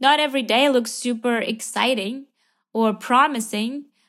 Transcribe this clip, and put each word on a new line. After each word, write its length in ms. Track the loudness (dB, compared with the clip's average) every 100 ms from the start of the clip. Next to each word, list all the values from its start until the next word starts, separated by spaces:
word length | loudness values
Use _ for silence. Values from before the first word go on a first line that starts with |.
not 180 | 2 2
every 240 | 2 -2
day 260 | 0 2 4
looks 220 | 2 0
super 460 | -4 -4 -2 -2 -2
exciting 880 | -2 -6 -6 -2 0 0 -4 -8 -14 _ _ _ _
or 200 | 0 0
promising, 920 | 0 2 4 4 0 -4 -4 -4 -6 -12 _